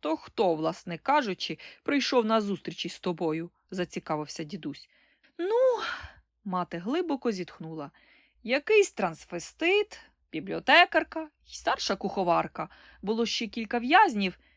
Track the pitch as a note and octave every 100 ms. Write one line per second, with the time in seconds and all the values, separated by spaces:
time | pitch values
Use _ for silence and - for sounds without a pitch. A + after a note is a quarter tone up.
0 | D4+ D#4+ - - G3 D#3+ D#3+ F3+ - E3+
1 | - D4 A#3+ F3+ - D#3+ - - - C#4+
2 | A#3+ B3+ A3 A3 G3+ F#3+ - - E3+ -
3 | F#3 E3+ E3 D#3+ E3+ _ _ F#3 F3 -
4 | - D3+ D3+ - D#3 F#3 D3+ C#3 - _
5 | _ _ _ - F4 A4+ C5 A4+ - -
6 | - - _ _ G3+ F3+ F3 E3+ F#3 D#4
7 | F4+ C#4 B3 F#3+ E3+ - D#3+ D#3+ C#3 -
8 | _ _ _ _ A3+ C4 D4 G#4+ F#4+ -
9 | F#3+ D#3+ - F3 - - E4 G4+ G#4 -
10 | - _ _ D#3+ F#3+ D#3+ - D#4+ F4+ E4
11 | D#4+ D#4+ D#4 _ _ - - B3+ - G3
12 | G3+ - F3 E3 E3+ - D#3+ - - -
13 | G3 A3+ A#3 - A3+ - A3 A#3+ B3 F4
14 | G#4 G#3+ F#3+ - _